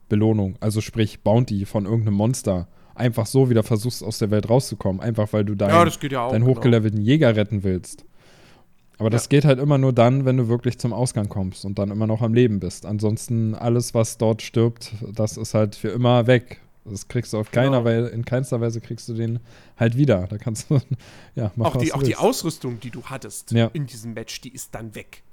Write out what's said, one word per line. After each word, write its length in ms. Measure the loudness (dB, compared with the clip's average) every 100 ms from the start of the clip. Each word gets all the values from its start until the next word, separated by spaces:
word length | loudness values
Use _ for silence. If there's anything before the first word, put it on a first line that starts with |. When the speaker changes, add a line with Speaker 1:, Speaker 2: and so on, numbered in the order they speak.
| -2
Speaker 1:
Belohnung, 480 | 2 2 2 0 -2
also 200 | -4 -2
sprich 420 | -2 -2 -2 0
Bounty 400 | 2 4 2 -2 -2
von 180 | -4
irgendeinem 300 | -2 0 0
Monster, 540 | 2 0 0 -2 -2 -4 -14 -18
einfach 320 | -4 -2 -2 0
so 240 | 2 4
wieder 140 | 2
versuchst, 400 | 2 -2 -2 -6
aus 140 | -8 -4
der 120 | 0
Welt 180 | 0 2
rauszukommen, 520 | 2 0 -4 -4 -2
einfach 300 | -2 -2 -2
weil 120 | 0
du 120 | -2 0
deinen, 140 | 2
Speaker 2:
Ja, 140 | 4
das 140 | 4 0
geht 140 | -6
ja 80 | -4
auch, 80 | -2
Speaker 1:
deinen 140 | 2
Speaker 2:
genau. 100 | 2 4
Speaker 1:
hochgelevelten 440 | 4 4 2 0
Jäger 340 | 2 4 4
retten 300 | 4 2 0
willst. 400 | -2 -2 -6 -16 -20 _ _ _ -20 -20 _ _ _ -4
Aber 120 | 0
das 140 | 0
Speaker 2:
Ja. 40 | 4
Speaker 1:
geht 140 | 4 6
halt 120 | 4
immer 200 | 4 2
nur 140 | 4
dann, 320 | 4 4 4
wenn 120 | 2 2
du 100 | 2
wirklich 300 | 0 0 -2
zum 140 | -4
Ausgang 360 | -2 -2 -2 -4
kommst 360 | -4 -6 -6
und 160 | -8 -4
dann 100 | -4
immer 160 | -2 -2
noch 160 | 0
am 120 | 2
Leben 260 | 4 4 2
bist. 260 | -4 -8 -8
Ansonsten 720 | -2 -2 -2 -2 -2 -2 -2
alles, 380 | 0 0 0
was 220 | 0 -2 0
dort 260 | 0 0
stirbt, 500 | -2 0 0 0 -10 -12 -10
das 240 | -4 -4 -6
ist 180 | -4
halt 200 | 0 0
für 140 | -2 -6
immer 400 | 0 4 4 6
weg. 320 | 4 2 -12 -20 _
Das 220 | -14 -12 -8
kriegst 260 | -6 -4
du 60 | -6
auf 140 | -2
keiner 260 | 0 2 2
Speaker 2:
Genau. 40 |
Speaker 1:
Weise, 240 | 2 0 0
in 160 | -4
keinster 360 | -4 -4 -2 -2
Weise 200 | -4 -4
kriegst 280 | -10 -12 -8
du 60 |
den 240 | -6 -4 -6 -10 -20 -20 -2
halt 180 | 0 4
wieder. 300 | 4 2 0
Da 100 | -6
kannst 320 | -6 -8 -2
du, 120 | -2 0 -6 -8
<laughs> 280 | -20 -14 -6
ja, 160 | -6
mach, 120 | -2 -2
Speaker 2:
Auch 80 | 0
Speaker 1:
was 60 |
Speaker 2:
die, 40 | -2
Speaker 1:
du 40 |
Speaker 2:
auch 60 | 0
die 40 | -2
Speaker 1:
willst. 120 | 2
Speaker 2:
Ausrüstung, 600 | 0 0 -4 -6 -8 -8
die 100 | -10
du 140 | -14
hattest 480 | -12 -14 -12 -16 -2
Speaker 1:
Ja. 160 | 2 2
Speaker 2:
in 140 | 0 -8
diesem 280 | -10 -14
Match, 260 | -12 -12 -14
die 120 | -16
ist 220 | -16 -14
dann 180 | -14 -14 -16
weg. 260 | -18 -20 -20